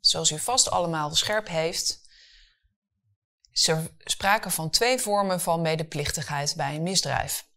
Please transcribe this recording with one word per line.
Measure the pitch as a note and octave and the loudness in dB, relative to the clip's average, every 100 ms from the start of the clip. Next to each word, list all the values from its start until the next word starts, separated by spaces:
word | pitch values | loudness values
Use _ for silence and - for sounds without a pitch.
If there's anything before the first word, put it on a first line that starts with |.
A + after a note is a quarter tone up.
Zoals | - D#3+ D#3+ | 4 4 2
u | D#3 | 0
vast | - B3+ - | 0 2 2
allemaal | F#3 F3 D#3+ D3 | 2 0 -2 0
scherp | D#3 - G#3+ G#3 | 0 0 -2 -2
heeft, | E3 D#3+ F#3 - - - - - - - _ _ _ _ _ _ _ _ _ _ | -2 -2 -2 -4 -6 -14 -20 -20 -20 -20 _ _ _ _ _ _ _ _ _ _
is | - - | 0 2
er | D#3+ E3 - | 0 -2 -12
sprake | - - G3 G#3+ G3+ | -6 -2 2 2 2
van | F3 D#3+ | -4 0
twee | - A#3 B3+ | 2 4 2
vormen | G#3+ G3+ G3 F3+ | 2 2 2 0
van | F3 E3 | 0 0
medeplichtigheid | D#3+ D#3+ D#3+ D3+ D3 - C#3+ C#3+ D3 E3 | 2 0 -4 -4 -4 -4 -4 -2 -2 -2
bij | C#3+ | -4
een | D3+ | -2
misdrijf. | E3 F#3+ - B2+ - - - | 0 0 0 -2 -2 -6 -10